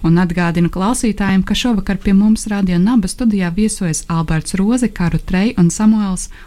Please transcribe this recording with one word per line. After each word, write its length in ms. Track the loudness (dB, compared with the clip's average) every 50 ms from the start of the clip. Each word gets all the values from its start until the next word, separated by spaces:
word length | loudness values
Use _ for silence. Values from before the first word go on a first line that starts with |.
Un 180 | 2 2 2 4
atgādinu 520 | 2 0 0 -2 -2 0 0 0 0 0
klausītājiem, 720 | 0 -2 -2 -2 -2 0 0 -2 -2 0 -2 0 2 0 0
ka 80 | 0 -2
šovakar 460 | -2 0 0 0 0 -2 -2 -4 -2 0
pie 120 | 2 4
mums 320 | 4 4 4 2 2 0
Radio 320 | -4 -4 -4 -2 -2 0 2
Naba 320 | 2 4 2 2 0 0
studijā 420 | -4 -2 -2 0 0 0 -2 -2 0
viesojas 500 | 0 0 -2 -2 -2 -4 -4 -4 -4 -6
Alberts 480 | -4 -2 -2 0 0 -2 -2 -2 -4 -2
Roze, 340 | -2 0 2 2 0 0 -2
Karu 300 | -2 -2 -2 0 0 -2
Trei 360 | -2 -2 0 0 0 0 2
un 140 | 2 2 2
Samuels 580 | 2 2 2 2 4 2 0 -2 -4 -6 -6 -10 -14 -20 -20